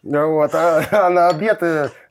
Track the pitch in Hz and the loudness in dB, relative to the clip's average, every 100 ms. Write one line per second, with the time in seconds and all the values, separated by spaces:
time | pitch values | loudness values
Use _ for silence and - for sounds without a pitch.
0 | - 147 156 156 147 160 170 156 143 208 | -4 -2 0 0 0 0 2 0 0 0
1 | 180 180 175 160 214 214 170 156 139 - | 2 2 2 0 -2 -2 -2 -2 -4 -8
2 | _ | _